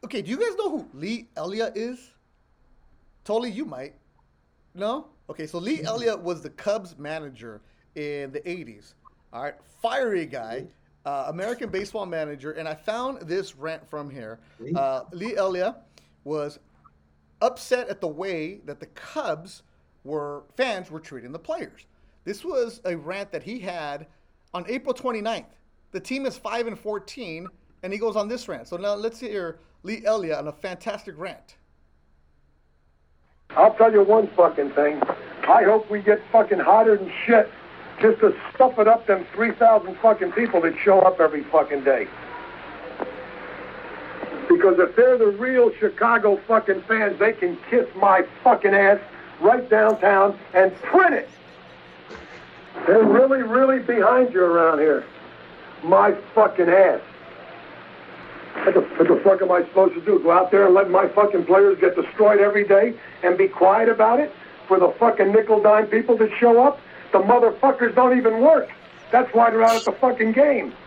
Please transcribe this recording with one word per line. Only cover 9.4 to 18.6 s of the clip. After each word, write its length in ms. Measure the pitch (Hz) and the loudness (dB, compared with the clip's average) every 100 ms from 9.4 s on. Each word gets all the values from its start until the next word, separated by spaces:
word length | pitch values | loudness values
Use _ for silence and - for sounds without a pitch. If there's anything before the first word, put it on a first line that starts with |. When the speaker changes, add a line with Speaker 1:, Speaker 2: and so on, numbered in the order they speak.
Speaker 1:
right, 120 | 147 - _ _ | -16 -16 _ _
fiery 420 | 233 262 247 190 | -8 -6 -6 -6
guy, 420 | 151 131 113 120 175 _ _ _ | -8 -14 -14 -14 -16 _ _ _
uh, 220 | 143 139 135 | -12 -10 -10
American 400 | 160 202 240 220 | -10 -12 -10 -10
baseball 380 | 185 202 226 190 | -10 -10 -12 -10
manager, 460 | 165 151 147 143 | -10 -10 -12 -16
and 140 | 156 160 | -14 -14
I 80 | |
found 460 | 156 - 220 254 269 | -12 -10 -10 -10 -12
this 320 | 165 180 190 | -10 -10 -10
rant 320 | 135 156 160 _ | _ -14 -14 _
from 220 | 151 143 | -16 -16
here. 300 | 135 110 113 _ _ | -18 -18 -20 _ _
Speaker 2:
Lee? 140 | 120 | -12
Speaker 1:
Uh, 280 | 160 135 131 - | -6 -6 -6 -12
Lee 240 | 180 214 214 | -16 -12 -6
Elliott 380 | 190 180 180 - _ _ _ _ | -6 -6 -8 -10 _ _ _ _
was 340 | 139 151 147 - _ _ _ _ _ _ _ _ | -12 -10 -10 -14 _ _ _ _ _ _ _ _
upset 460 | 233 247 - 247 247 | -6 -6 -8 -8 -8
at 120 | 196 | -12
the 80 | 170 | -12
way 520 | 151 196 170 156 202 | -10 -10 -10 -10 -14